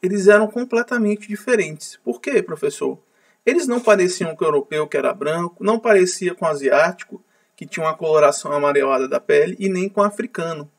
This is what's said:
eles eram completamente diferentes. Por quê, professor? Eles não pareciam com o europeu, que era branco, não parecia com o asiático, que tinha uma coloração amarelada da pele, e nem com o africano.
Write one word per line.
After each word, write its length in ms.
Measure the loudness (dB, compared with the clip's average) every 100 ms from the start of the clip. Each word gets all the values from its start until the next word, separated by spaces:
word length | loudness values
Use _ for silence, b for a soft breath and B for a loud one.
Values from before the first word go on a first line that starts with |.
eles 240 | -2 2 6
eram 220 | 6 4
completamente 800 | -4 -2 -2 -2 -2 0 -2 -6
diferentes. 680 | -10 -2 -2 -2 -8 -16 -14
Por 180 | -10 -8
quê, 220 | -2 -2
professor? 560 | -2 -6 -6 -4 -8 -8 _ _ _ _ -2
Eles 220 | 0 0
não 100 | -2
pareciam 560 | 4 4 4 0 -6
com 100 | -2
o 40 | 0
europeu, 400 | 0 -2 -4 -2
que 80 | -2
era 180 | -2
branco, 480 | -2 -4 -2 -4 _
não 160 | -2 0
parecia 560 | 4 4 4 0 -6
com 100 | -2
o 40 | -4
asiático, 760 | -2 2 2 2 0 -16 -20 _ _ _
que 120 | _ -14
tinha 200 | -6 -6
uma 100 | -4
coloração 560 | 2 4 4 2 -4
amarelada 540 | -2 0 2 0 0 -2
da 140 | -4
pele, 360 | 2 2 2 -2
e 80 | -4
nem 200 | -2 -4
com 120 | 0
o 40 |
africano. 640 | -2 -2 -10 -8 -8 -8 -14